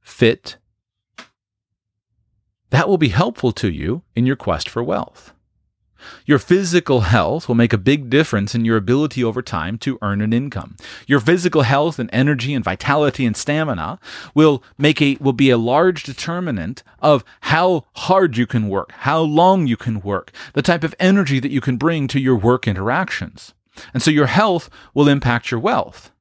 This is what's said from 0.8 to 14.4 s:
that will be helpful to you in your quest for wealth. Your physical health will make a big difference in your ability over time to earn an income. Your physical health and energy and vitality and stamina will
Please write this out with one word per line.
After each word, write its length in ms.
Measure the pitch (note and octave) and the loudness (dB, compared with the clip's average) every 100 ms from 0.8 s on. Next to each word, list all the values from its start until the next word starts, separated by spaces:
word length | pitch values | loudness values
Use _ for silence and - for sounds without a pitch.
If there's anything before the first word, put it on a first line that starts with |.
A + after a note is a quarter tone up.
| _ _ _ - - _ _ _ _ _ _ _ _ _ _ _ _ _ _ | _ _ _ -20 -20 _ _ _ _ _ _ _ _ _ _ _ _ _ _
that 180 | C#3 E3+ | 0 2
will 100 | F#3+ | 2
be 120 | D3 | 2
helpful 420 | F#2+ G3+ A#3 B2+ | 2 -2 0 -4
to 180 | - G2+ | -2 -4
you 320 | D2+ D2+ C#3 _ - | -4 -6 -6 _ -2
in 100 | B2+ | 0
your 100 | C3+ | -2
quest 320 | - D#2 - | -2 -4 -4
for 140 | - | -6
wealth. 500 | B2 F3+ - - - _ _ _ _ _ _ _ - - - | -4 -4 -6 -14 -20 _ _ _ _ _ _ _ -20 -16 0
Your 140 | C#3+ | 0
physical 640 | - F3+ F#3 F3 - B2+ | 4 2 2 0 2 0
health 440 | F#2 A2+ D#2+ D3 - | 4 2 2 -4 -2
will 80 | |
make 180 | A#2 A#2 | 0 2
a 60 | G#2+ | 2
big 320 | F#2+ D3 B2+ | 0 0 2
difference 460 | C3+ D#3 G#2+ G2+ A#2+ | 0 2 -2 -2 -2
in 80 | |
your 120 | A2+ A2 | 0 0
ability 460 | G2 C3 D3+ C3 | 0 0 0 -2
over 180 | A#2 A2+ | -4 -4
time 380 | - - D#2+ A2 | -6 -6 -4 -6
to 200 | - B2+ | -6 -4
earn 180 | G#2 G2+ | -4 -2
an 120 | G#2+ | 0
income. 440 | A#2 C#3 G2+ - - - - - | 0 -2 -10 -12 -18 -20 -20 0
Your 140 | C#3+ | 0
physical 420 | A#2 F3 F3 D#3 | 4 2 2 2
health 380 | A#2 C3+ D#3 D3+ | 2 2 0 -4
and 100 | A2+ | -4
energy 420 | A#2 C#3 C3+ B2 | 0 0 0 -2
and 100 | C#3 | -4
vitality 600 | G#2+ F#2 - C#3+ D3 - | -4 -4 0 2 2 0
and 120 | B2 G#2 | -2 -2
stamina 640 | - D3 D#3 G2+ D#2+ D#3+ - - - | -4 -2 -2 -4 -6 -10 -16 -18 -4
will 300 | C#3+ | 4